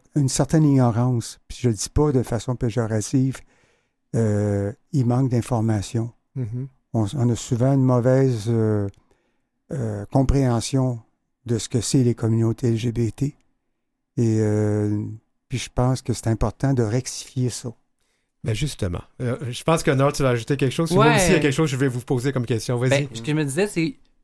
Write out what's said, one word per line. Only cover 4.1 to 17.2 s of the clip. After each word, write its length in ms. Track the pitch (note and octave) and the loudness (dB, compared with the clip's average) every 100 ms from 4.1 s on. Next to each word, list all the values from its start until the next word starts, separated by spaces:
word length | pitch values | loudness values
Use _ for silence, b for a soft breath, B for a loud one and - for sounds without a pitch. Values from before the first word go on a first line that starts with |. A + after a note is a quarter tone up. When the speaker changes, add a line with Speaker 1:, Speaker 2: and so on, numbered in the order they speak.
| A2+ | -2
Speaker 1:
euh, 560 | A2 G#2 G#2 G2+ G2+ A#2+ _ | 0 0 0 0 -2 -6 _
il 140 | D3 A#2+ | -2 2
manque 240 | C3 C3+ | 2 2
d'informations. 840 | A#2+ - A#2+ A2 G#2+ F#2+ A#2 A2+ - _ C3 | 0 0 -2 0 -2 -2 -4 -6 -8 _ -10
Speaker 2:
Mhm. 320 | A#2 B2 C3+ - _ | -8 -8 -10 -14 _
Speaker 1:
On, 120 | A#2 G#2 D3 | -2 -2 0
on 140 | A#2+ | 0
a 60 | A2+ | 0
souvent 380 | - A#2 B2+ | -2 0 2
une 100 | C#3 | 2
mauvaise, 600 | C3 B2 A#2+ C3 C3+ A#2 G#2 | 4 2 4 4 2 0 -2
euh, 400 | A#2 A2 G#2+ G2+ - _ _ _ _ _ _ - | 0 2 0 -2 -8 _ _ _ _ _ _ -10
euh, 340 | D3 A2+ G#2 G2+ | -6 -6 -6 -2
compréhension 880 | C3+ C3 C#3 C3 A#2 - C3+ B2+ A#2+ - _ _ _ A2 | 0 2 2 2 0 0 0 0 -4 -10 _ _ _ -6
de 120 | A#2 | -4
ce 120 | - | -2
que 120 | B2 | -4
c'est 220 | - C#3 | 0 2
les 120 | A#2+ A2+ | 2 2
communautés 540 | A2+ A2+ A2+ A2+ B2 | 0 2 0 0 0
L 80 | A2+ | 0
G 140 | A#2+ | -2
B 200 | A2+ A2+ - | -2 -4 -2
T. 200 | C3+ - _ _ _ _ _ _ _ - | -6 -6 _ _ _ _ _ _ _ -2
Et, 200 | A#2 A2 | 0 2
euh, 640 | G#2+ G#2 G#2 G#2+ G#2 G#2 G#2+ G#2+ _ _ _ | 2 0 0 0 -2 -2 -6 -12 _ _ _
puis 100 | A#2 | -8
je 120 | - | -6
pense 280 | - B2+ C3 | -2 0 0
que 120 | - | -4
c'est 140 | A2+ A2+ | -4 -2
important 460 | A2+ A2+ - C#3 | -2 -2 -2 0
de 100 | C3 | 0
rectifier 640 | A2 B2 B2+ - | 0 -2 -4 -10